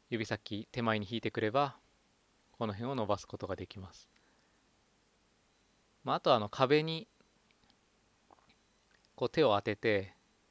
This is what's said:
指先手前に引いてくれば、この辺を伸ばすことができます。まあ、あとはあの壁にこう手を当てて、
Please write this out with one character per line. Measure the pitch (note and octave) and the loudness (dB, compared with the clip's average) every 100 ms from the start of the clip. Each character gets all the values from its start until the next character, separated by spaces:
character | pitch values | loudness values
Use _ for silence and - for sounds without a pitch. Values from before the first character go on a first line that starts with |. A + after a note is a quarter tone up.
| - | -6
指 | A2+ | -6
先 | A2 G#2+ - G#2 - | -4 -6 -6 -10 -8
手 | B2 | -4
前 | A#2 G#2+ | -2 -2
に | G2+ | -2
引 | A#2 | -4
い | |
て | A2 | -4
く | - | -2
れ | A2 | 0
ば、 | B2+ C#3 - _ _ _ _ _ _ _ | 0 0 -4 _ _ _ _ _ _ _
こ | - A2+ | -6 -6
の | |
辺 | G2 A#2+ | -4 -6
を | |
伸 | C3+ G#2 | -2 -2
ば | G2+ | -2
す | - | -4
こ | - | -10
と | F#2+ | -8
が | F2+ | -8
で | F#2 | -10
き | - | -14
ま | - | -18
す。 | - - _ _ _ _ _ _ _ _ _ _ _ _ _ _ _ _ _ _ _ | -20 -20 _ _ _ _ _ _ _ _ _ _ _ _ _ _ _ _ _ _ _
ま | C3 | -4
あ、 | D#3 | 2
あ | |
と | - | 4
は | B2 | 4
あ | |
の | G#2 | 4
壁 | - C3 D3+ | 2 4 4
に | D#3+ E3 - _ _ _ _ _ _ _ _ _ _ _ _ - _ _ _ _ _ _ _ - | 2 -4 -10 _ _ _ _ _ _ _ _ _ _ _ _ -20 _ _ _ _ _ _ _ -4
こ | B2 | -2
う | |
手 | - | 4
を | C3+ G2+ | 4 4
当 | |
て | A2+ | 0
て、 | G#2 A#2 G2+ F#2+ - _ _ _ | 0 0 0 -2 -12 _ _ _